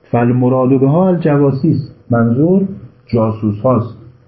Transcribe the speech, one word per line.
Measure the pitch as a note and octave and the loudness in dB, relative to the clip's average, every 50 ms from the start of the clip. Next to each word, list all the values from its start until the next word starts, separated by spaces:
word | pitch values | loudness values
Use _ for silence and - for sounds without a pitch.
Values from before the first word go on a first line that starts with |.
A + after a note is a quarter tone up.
| _ - | _ -4
«فالمراد | - A#2+ A#2+ A#2+ B2 B2 B2+ B2 C3 C3 B2+ B2+ | -2 0 0 0 0 0 0 0 0 0 2 2
بها | C3+ B2+ C3 C3+ D3+ E3+ F#3+ F#3 | 2 2 2 2 2 2 2 2
الجواسیس»، | F3+ E3+ - D#3+ C#3+ C#3+ C#3+ C#3 C#3 - - D#3+ B2 G#2 - - - _ _ _ | 0 0 0 0 0 2 2 2 0 0 0 0 0 -2 -4 -8 -16 _ _ _
منظور | A#2+ A#2 A#2 A#2 A#2 C3 D3+ F3 F#3 G3 G3 F#3+ - - - - - _ _ - - | -2 0 0 0 0 0 2 2 2 0 0 -2 -8 -12 -18 -20 -20 _ _ -4 -2
جاسوس | A2+ A2 A2 G#2 - A2+ G#2+ G2+ - - | -2 0 -2 -2 -2 -4 -4 -4 -2 -2
هاست. | B2+ B2 A2+ G#2+ - - - - - - _ _ | 0 0 0 -2 -6 -10 -18 -20 -20 -20 _ _